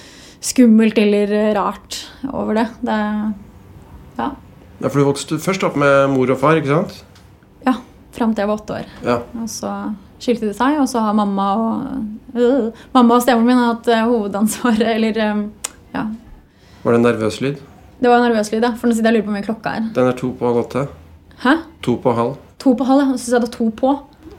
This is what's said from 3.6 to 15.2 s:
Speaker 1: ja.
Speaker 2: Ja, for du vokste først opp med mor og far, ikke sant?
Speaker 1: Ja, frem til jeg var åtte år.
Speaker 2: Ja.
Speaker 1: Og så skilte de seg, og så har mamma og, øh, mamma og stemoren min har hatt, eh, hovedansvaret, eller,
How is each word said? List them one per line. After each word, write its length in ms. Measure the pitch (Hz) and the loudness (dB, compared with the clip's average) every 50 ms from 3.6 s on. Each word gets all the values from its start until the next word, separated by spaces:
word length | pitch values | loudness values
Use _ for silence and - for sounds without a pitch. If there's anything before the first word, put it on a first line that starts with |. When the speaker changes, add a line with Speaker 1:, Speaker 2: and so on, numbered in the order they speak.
| - - - - - - - - - - - - | -20 -20 -20 -20 -20 -20 -20 -20 -20 -18 -10 -8
Speaker 1:
ja. 120 | 233 - 277 - - - - - - - - - | -8 -8 -8 -10 -18 -20 -20 -20 -20 -20 -16 -8
Speaker 2:
Ja, 80 | - 127 | -6 -2
for 100 | 135 143 | 0 2
du 40 | 143 139 | 2 2
vokste 260 | 143 143 - - 160 151 156 | 0 -2 -4 -6 -8 -6 -4
først 220 | - 196 196 196 | -4 -4 -2 -2
opp 100 | 175 151 | -2 0
med 340 | 147 143 139 139 139 139 139 139 | 2 2 4 4 4 4 2 2
mor 160 | 131 127 123 | 0 2 0
og 80 | 131 123 | 0 2
far, 160 | - 147 160 | 2 2 2
ikke 140 | 160 139 135 | 2 2 0
sant? 320 | 143 165 214 - - - - - - - - - - - - - - - - | 0 0 0 -4 -8 -16 -20 -20 -20 -20 -20 -20 -20 -20 -20 -20 -20 -4 -2
Speaker 1:
Ja, 80 | 254 254 - - - - - - - - | -2 -2 -2 -4 -18 -20 -20 -20 -18 -6
frem 200 | - 247 220 220 | -4 -2 -2 0
til 100 | 214 202 | -2 -2
jeg 40 | 208 | -2
var 120 | 208 214 | -2 -4
åtte 180 | 214 - - 107 | -6 -10 -10 -10
år. 120 | - - - - - | -10 -12 -16 -10 -2
Speaker 2:
Ja. 140 | - 247 240 240 - - 113 226 | -2 -2 -2 -2 -8 -10 -10 -10
Speaker 1:
Og 60 | 226 | -10
så 220 | - - - 202 202 202 202 208 214 196 - - - - | -10 -8 -8 -8 -8 -8 -8 -8 -10 -10 -14 -20 -20 -10
skilte 300 | - - 240 240 226 214 | -2 -2 -2 -2 -2 -6
de 60 | 202 | -2
seg, 220 | 202 240 269 302 311 | 0 0 0 2 2
og 80 | 269 247 | 0 0
så 140 | - 233 220 | 0 0 0
har 80 | 214 208 | 2 2
mamma 340 | 214 208 202 196 196 196 196 196 226 | 0 0 0 0 -2 0 0 0 0
og, 440 | 226 226 220 214 - - - - 220 208 214 220 - - - | 0 -2 -4 -4 -6 -8 -8 -8 -8 -8 -10 -14 -16 -10 -2
øh, 380 | 233 247 240 262 277 220 226 226 - - - - | 0 2 2 2 2 0 -2 -6 -10 -20 0 2
mamma 220 | 262 240 233 233 240 | 4 6 6 6 4
og 40 | 233 | 4
stemoren 200 | 262 254 233 226 | 4 2 4 4
min 100 | 240 254 254 | 4 4 4
har 140 | 240 233 233 | 2 2 0
hatt, 140 | 226 - - | -2 0 0
eh, 160 | 233 226 220 233 | 2 2 2 2
hovedansvaret, 800 | 247 233 208 202 - 196 214 214 - - - 247 226 214 240 220 226 | 0 0 -2 -2 -2 0 0 0 -2 -2 0 0 2 2 2 0 2
eller, 240 | 220 220 220 214 220 | 0 0 0 0 0